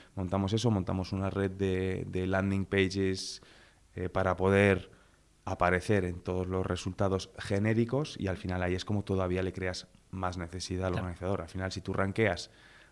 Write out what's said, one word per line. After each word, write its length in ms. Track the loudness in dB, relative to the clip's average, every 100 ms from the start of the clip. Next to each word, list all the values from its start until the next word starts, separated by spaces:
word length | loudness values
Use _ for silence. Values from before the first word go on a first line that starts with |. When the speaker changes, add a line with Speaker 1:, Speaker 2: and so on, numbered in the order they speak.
| -16
Speaker 1:
montamos 380 | -8 -2 0 2
eso, 180 | 2 2
montamos 420 | 2 0 -2 -2
una 160 | -2 -2
red 220 | 0 -2
de, 560 | 0 0 0 0 -2 -4
de 180 | -4 0
landing 360 | 0 2 0 2
pages, 760 | 4 4 2 0 0 -6 -12 -16 -20 -20 _ _ -6
eh, 120 | -4
para 280 | 0 0 2
poder 560 | 6 8 8 6 0 -16 -20 _ _ _
aparecer 600 | -8 2 4 2 2 2
en 160 | 2 -4
todos 260 | -4 -2 0
los 180 | -2
resultados 640 | 0 -2 -4 -2 0 0 -4 -12
genéricos 800 | -2 0 2 2 2 0 -4 -4
y 120 | -4
al 80 | -4
final 260 | -4 -2
ahí 140 | 0 -2
es 80 |
como 180 | -2 -2
todavía 400 | 0 0 0 0
le 100 | -2
creas 360 | -4 -6 -6 -12 -20 _
más 260 | -6 -4 -4
necesidad 480 | -8 -8 -6 -2 0
al 60 |
Speaker 2:
Claro. 140 | -2 -4
Speaker 1:
organizador. 340 | -6 -4 -4
Al 60 | -4
final, 240 | -6 -6
si 80 | -6
tú 120 | -6
rankeas 580 | -2 -2 2 0 0 -6 -16 -20 -20 -20